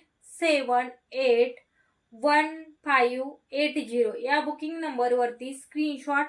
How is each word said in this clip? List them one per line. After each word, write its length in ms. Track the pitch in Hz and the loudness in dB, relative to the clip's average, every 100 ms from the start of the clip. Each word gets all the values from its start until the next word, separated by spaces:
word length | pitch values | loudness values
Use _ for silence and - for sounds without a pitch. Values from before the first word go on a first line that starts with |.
| _ _ | _ _
सेवन 640 | - - 339 302 247 247 254 - _ | -20 -4 0 2 2 0 0 -6 _
एट 420 | 247 262 233 254 - _ _ _ _ _ | -2 2 4 4 0 _ _ _ _ _
वन 500 | 226 269 294 311 320 311 302 | -2 2 4 2 -4 -16 -10
फाईव्ह 460 | 302 269 240 254 269 - _ | 0 2 2 0 -6 -10 _
एट 380 | 269 302 302 220 | -2 -2 -2 -2
झिरो. 300 | 240 226 - | 0 0 -2
या 220 | 240 294 | -2 0
बुकिंग 380 | 285 285 311 330 | 0 -6 -8 -8
नंबरवरती 760 | 311 254 247 247 240 233 254 | -6 -2 0 2 0 -4 -12
स्क्रीनशॉट 720 | 269 - 294 302 277 285 285 | -14 -10 -4 -4 -4 -2 -2